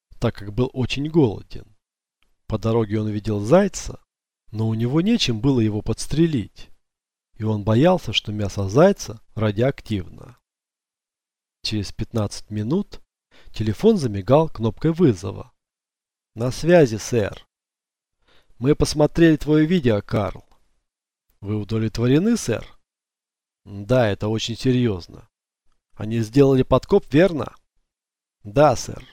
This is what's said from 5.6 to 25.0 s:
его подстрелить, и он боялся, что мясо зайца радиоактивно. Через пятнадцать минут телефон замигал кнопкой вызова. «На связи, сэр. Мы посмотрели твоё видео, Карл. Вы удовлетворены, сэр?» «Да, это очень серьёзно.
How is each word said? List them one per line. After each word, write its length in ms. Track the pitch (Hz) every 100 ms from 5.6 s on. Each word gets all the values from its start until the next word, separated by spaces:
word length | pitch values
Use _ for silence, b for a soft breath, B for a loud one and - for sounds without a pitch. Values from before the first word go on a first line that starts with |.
его 220 | 107 107
подстрелить, 840 | 110 110 - 143 170 139 98 - - - _ _ _ _ _ -
и 80 |
он 200 | 110 107
боялся, 480 | 101 110 170 185 -
что 200 | 101 -
мясо 360 | 104 98 - 98
зайца 520 | 117 190 196 - - _
радиоактивно. 1040 | - 110 101 131 - - 104 - - - - _ _ _ _ _ _ _ _ _ _ _ _
Через 300 | - 107 95
пятнадцать 580 | - 110 113 101 - -
минут 500 | 104 107 185 - - _ _ _ b b
телефон 440 | - 107 104 214 208
замигал 520 | 131 98 92 143 160
кнопкой 440 | - 110 - 156
вызова. 600 | 165 160 98 101 98 - _ _ _ _ _ _ _ _
«На 160 | 110 127
связи, 460 | - 156 175 131 110
сэр. 500 | - 120 92 - _ _ _ _ _ _ _ _ _ _ _ -
Мы 180 | 127 151
посмотрели 600 | 147 151 151 - 165 151
твоё 300 | 143 151 156
видео, 340 | 180 123 104
Карл. 440 | - 110 92 - _ _ _ _ _ _ _ _ _ _
Вы 160 | 98 107
удовлетворены, 800 | 98 110 110 - 123 143 214 226
сэр?» 420 | - 104 - - _ _ _ _ _ _ _ _
«Да, 440 | 98 101 101 127 110
это 200 | 98 107
очень 280 | 110 - 110
серьёзно. 720 | 131 123 120 92